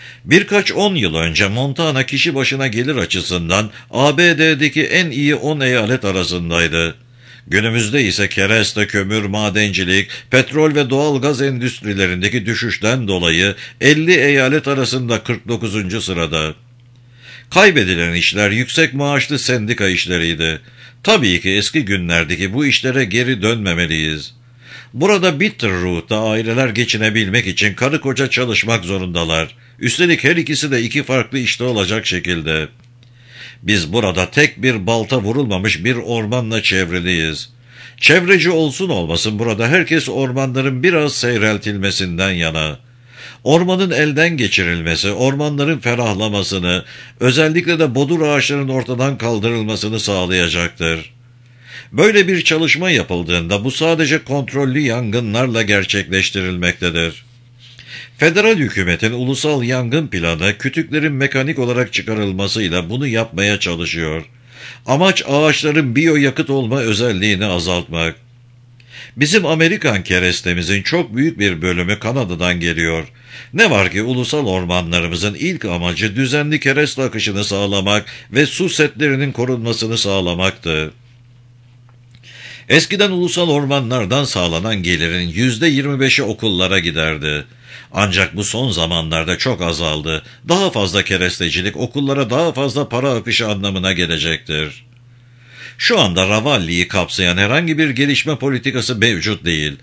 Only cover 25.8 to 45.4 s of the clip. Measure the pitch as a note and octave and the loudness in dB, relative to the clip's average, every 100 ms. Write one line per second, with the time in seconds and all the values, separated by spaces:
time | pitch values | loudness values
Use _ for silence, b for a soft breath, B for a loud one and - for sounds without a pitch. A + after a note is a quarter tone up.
25.8 | F2+ E2+ - G#2+ A2 A2 A2+ A#2 C3 A2 | 0 -2 -2 -2 0 0 0 0 0 0
26.8 | A#2 G#2+ A2 G#2+ G2 A#2 F#2+ F2 G#2 F#2+ | 0 0 0 2 2 0 0 0 0 0
27.8 | B2+ D3+ C3+ C3 C3+ B2 B2 G#2+ G2+ A2+ | 0 0 0 0 0 0 0 0 0 -2
28.8 | F2 F#2+ F#2 E2+ E2 D#2+ D#2 b b b | -2 -4 -2 -2 0 0 -2 b b b
29.8 | B2 - F3 D#3+ C#3 F3 D#3 D3 D3+ B2+ | -2 2 2 4 2 2 0 -2 0 0
30.8 | A#2 C#3 C3+ C3 A2 C3 A#2+ - B2 A2+ | 0 -2 0 0 0 -2 -2 -2 0 0
31.8 | F#2 A2 G2+ F2+ E2 F2 D#2 D#2 D2+ - | 0 -2 -2 -2 -2 -2 0 -2 -4 -10
32.8 | - - B B B B B B E2 G#2 | -20 -20 B B B B B B 0 0
33.8 | D#2 A2 G2+ F2 F2+ - D3 - B2+ A2+ | 0 0 0 0 0 2 2 2 0 0
34.8 | F#2 A#2 G#2 C3 G2+ B2 A#2+ F#2 G#2 D#2+ | 0 0 0 -2 0 -2 0 0 0 0
35.8 | G#2 A#2+ F2+ A#2 G#2 B2 A2 A2 - F#2+ | -2 -2 -2 -4 -2 -2 -2 -2 0 0
36.8 | F2+ F2+ F2 F2 D#2+ D2+ - - B B | 0 -2 0 0 0 -4 -10 -18 B B
37.8 | B B - E3 F3 F#3+ E3 E3 D3+ C3 | B B 4 4 6 4 4 2 0 0
38.8 | F#3+ A2 E2 E2 A2 G#2+ A#2 G#2 A#2 F3+ | -2 -2 0 0 0 -2 -2 0 2 2
39.8 | D#3+ D#3+ - B2 C3+ B2+ C3+ B2+ C3+ B2+ | 2 0 0 -2 -2 -2 -2 0 -2 0
40.8 | E3+ E3 D3 - B2 A#2 G#2+ G#2 G#2+ G2+ | 2 2 2 0 0 2 2 0 -2 -2
41.8 | G2 F#2 F#2 E2+ F#2+ F2 D#2+ D#2+ D#2 D2 | -2 -2 -2 0 0 0 -2 -2 -4 -6
42.8 | - B B B B B A#2 E3 F3+ F#3 | -14 B B B B B 2 4 4 2
43.8 | F#3+ C3+ D3+ C#3+ E3+ D#3 G#2 - F2 E2+ | 0 2 0 2 2 2 0 2 0 0
44.8 | E2 D#2+ G2 G2+ C3 C#3 | 0 -2 -2 0 0 0